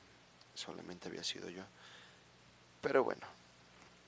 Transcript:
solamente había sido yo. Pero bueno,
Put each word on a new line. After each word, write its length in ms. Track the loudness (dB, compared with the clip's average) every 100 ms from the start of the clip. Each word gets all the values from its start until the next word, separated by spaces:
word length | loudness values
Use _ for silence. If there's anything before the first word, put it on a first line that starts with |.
| -18 -20 -20 -20 -12
solamente 540 | -8 -6 -6 -6 -6 -4
había 140 | -2
sido 260 | 0 0 -4
yo. 140 | -6 -8 -12 -16 -16 -16 -18 -20 -20 -20 -20 -20 0
Pero 220 | 10 10
bueno, 220 | 10 6 -2 -12 -18 -20 -20 -18 -18 -18